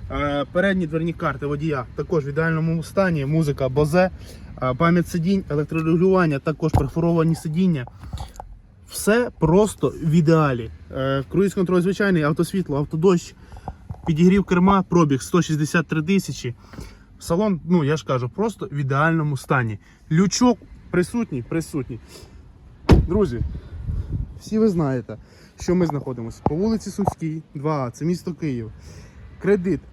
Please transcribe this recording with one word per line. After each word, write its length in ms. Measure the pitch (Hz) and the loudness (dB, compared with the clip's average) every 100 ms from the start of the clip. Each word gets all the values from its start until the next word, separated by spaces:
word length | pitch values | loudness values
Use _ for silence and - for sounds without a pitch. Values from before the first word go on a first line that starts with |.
| - | -10
Е, 340 | 135 147 143 135 | -4 -2 -2 -2
передні 340 | 175 196 190 160 | 0 0 0 -2
дверні 260 | 160 170 | -2 -4
карти 340 | 160 160 135 143 | -4 -4 -4 -6
водія 400 | 143 160 139 113 - | -4 -4 -4 -6 -8
також 300 | 147 170 139 | -2 -2 -2
в 20 | |
ідеальному 540 | 143 165 160 165 165 | -2 -2 0 -2 -2
стані. 440 | 151 196 190 160 135 | -2 0 0 0 0
Музика 400 | 160 147 139 160 | 0 0 0 0
Bose, 440 | 131 151 175 185 - - - - - | 0 2 4 2 -2 -18 -18 -16 -6
е, 120 | 131 | -4
пам'ять 340 | 127 170 175 160 | 0 2 2 0
сидінь, 360 | 180 165 196 160 | -2 0 0 0
електрорегулювання, 880 | 147 151 160 160 165 190 185 165 139 | -4 -2 -2 0 4 4 4 4 0
також 340 | - 151 156 | -2 -2 0
перфоровані 600 | - 135 170 170 170 160 | 0 -2 0 0 2 2
сидіння. 520 | 160 165 156 190 151 120 - - - - - - - - - - | 0 -2 0 0 0 -4 -14 -14 -12 -12 -16 -20 -20 -20 -20 -16
Все 420 | - - 226 240 - | -4 2 2 2 0
просто 540 | 156 180 214 - 135 - | 4 6 4 2 -4 -2
в 80 | 160 | 2
ідеалі. 600 | 165 156 160 147 120 113 - - | 4 6 6 4 0 -6 -12 -10
Е, 340 | 135 135 135 131 | -4 -2 -2 -2
круїз-контроль 500 | 165 196 202 175 180 | 0 0 2 2 2
звичайний, 420 | 175 190 202 175 | 2 0 2 2
автосвітло, 540 | 147 160 175 196 170 143 | 0 0 -2 -2 -2 -2
автодощ, 580 | 147 160 185 175 - - - - - - - - - | -2 2 4 4 0 -20 -20 -16 -16 -14 -16 -8 -2
підігрів 380 | 156 180 196 | 4 6 6
керма, 380 | 185 180 190 196 | 4 4 4 4
пробіг 400 | 180 175 156 131 | 4 4 4 2
сто 200 | - 180 | 0 0
шістдесят 440 | 160 151 151 175 - | 0 0 0 0 0
три 160 | 160 | -2
тисячі. 520 | 156 196 - 135 123 - - - - - - - | 0 0 0 -8 -10 -10 -16 -16 -16 -18 -20 -12
Салон, 420 | - 170 214 175 | -4 0 0 -2
ну, 200 | 160 180 | 0 2
я 120 | 143 156 | 2 -2
ж 80 | |
кажу, 240 | - 131 120 | -2 -2 -2
просто 400 | - 220 - 156 | -4 -4 -4 -8
в 40 | 143 | -4
ідеальному 600 | 131 135 160 165 151 135 | -2 2 2 2 0 -4
стані. 420 | - 139 113 101 - - - | -2 0 0 -6 -14 -14 -2
Лючок 480 | 156 196 - 247 233 - - - | 2 2 2 2 2 -6 -20 -4
присутній, 520 | 180 175 240 233 135 | -2 -2 -4 -6 -6
присутній. 580 | 113 160 156 151 127 117 - - - - - - - - - - - | -4 -6 -4 -8 -8 -12 -16 -20 -20 -20 -20 -20 -20 -2 4 4 4
Друзі, 320 | 196 180 117 - - - - - - - - - - | 2 0 -2 -6 -8 -14 -12 -8 -8 -6 -8 -8 -12
всі 180 | - 220 | -4 2
ви 100 | 220 | 2
знаєте, 500 | 170 143 127 - 107 - - - - | 2 0 -2 -6 -14 -18 -20 -20 -8
що 140 | - | 0
ми 120 | 175 165 | 2 2
знаходимося 540 | 143 135 120 113 - | 0 -6 -8 -10 -6
по 100 | - | -4
вулиці 360 | 151 214 226 202 | -2 -2 -2 -4
Сумській, 520 | 175 - - 160 160 - | -4 -4 -4 -6 -8 -12
два 320 | 151 147 151 123 | -6 -4 -2 -4
А, 40 | |
це 140 | - | -4
місто 300 | 151 175 - | -4 -4 -6
Київ. 380 | 151 156 123 110 - - - - - - - | -8 -6 -6 -8 -14 -20 -20 -20 -20 -20 -6
Кредит, 380 | 175 202 175 143 - | 0 0 0 -4 -6